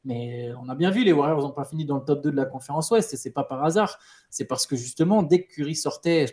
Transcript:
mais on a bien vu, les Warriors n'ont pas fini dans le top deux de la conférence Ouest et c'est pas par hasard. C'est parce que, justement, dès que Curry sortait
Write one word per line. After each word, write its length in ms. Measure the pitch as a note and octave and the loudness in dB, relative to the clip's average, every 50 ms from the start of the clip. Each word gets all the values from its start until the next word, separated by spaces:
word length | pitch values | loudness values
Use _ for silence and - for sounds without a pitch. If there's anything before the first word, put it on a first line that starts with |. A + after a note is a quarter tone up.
| - | -8
mais 480 | C3 A#2+ A#2+ A#2+ A#2+ A#2+ A#2+ A#2+ A#2+ A#2+ B2 | -8 -6 -6 -6 -8 -8 -8 -8 -8 -10 -10
on 80 | B2 B2+ | -10 -8
a 60 | C3 | -2
bien 160 | C#3+ E3+ F#3+ | 0 0 2
vu, 120 | F#3+ A#3+ | 2 4
les 120 | B3 F#3+ E3 | 6 6 6
Warriors 260 | D3 C#3+ D3+ D#3+ D3 | 6 4 2 2 0
n'ont 120 | C#3+ C#3 | 0 -2
pas 120 | C3+ D3 C3+ | -4 -6 -8
fini 220 | - D#3+ D#3 D#3 | -6 -6 -6 -4
dans 100 | C#3 C#3 | -2 -2
le 80 | C3+ C3+ | -2 0
top 180 | - D3 C#3+ | 0 0 0
deux 80 | - D3+ | 0 0
de 60 | C#3+ | 0
la 80 | C#3 C3 | 0 -2
conférence 460 | C3 - C3 - - C#3+ D#3 D#3+ - | -2 -4 -12 -10 -6 -4 -4 0 2
Ouest 240 | A3+ A3 - - C3+ | 2 2 2 0 -6
et 20 | |
c'est 160 | - - C3 | -10 -10 -6
pas 120 | - C#3+ C#3 | -4 -4 -4
par 200 | - C3+ C3 D3 | -4 -4 0 0
hasard. 340 | D#3+ E3 G#3+ G#3 F#3+ - - _ - - - _ - | 2 4 2 2 0 -2 -10 _ -20 -20 -20 _ -12
C'est 160 | - - C3+ | -8 -8 -6
parce 220 | - B2+ C3 - | -4 -4 -4 -2
que, 100 | - C#3 | -2 -2
justement, 460 | B2 B2 - - - D#3+ F3+ G#3+ G#3+ | -4 -6 -6 0 0 2 4 4 4
dès 220 | F3+ C#3+ F3 F3+ F3+ | 4 4 4 2 2
que 80 | _ - | _ -8
Curry 220 | D3+ C#3+ D3 D#3+ | -6 -4 -4 -4
sortait 500 | - - C#3+ - - - E3+ E3+ D#3+ C#3+ A#2+ | -4 -4 -6 -6 -2 0 2 2 4 2 0